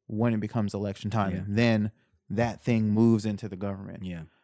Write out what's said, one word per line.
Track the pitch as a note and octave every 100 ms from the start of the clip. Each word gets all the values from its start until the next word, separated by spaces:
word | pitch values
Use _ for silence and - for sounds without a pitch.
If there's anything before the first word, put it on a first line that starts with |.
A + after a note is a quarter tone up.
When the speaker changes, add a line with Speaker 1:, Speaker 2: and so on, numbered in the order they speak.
| -
Speaker 1:
when | G#2+ A#2
it | A2
becomes | G#2+ A#2 G#2
election | G2+ G2+ G2 G#2
time. | G#2+ G2
Speaker 2:
Yeah. | F#2
Speaker 1:
And | G2 G#2
then | A#2+ A2 G#2+ - _ _ -
that | G2+ A#2 -
thing | - A2+ G#2+
moves | G#2 A#2 A2+ A2
into | G2+ G#2
the | F#2
government. | G2+ G2 G2 F2+
Speaker 2:
Yeah. | F#2 E2+ D#2+ _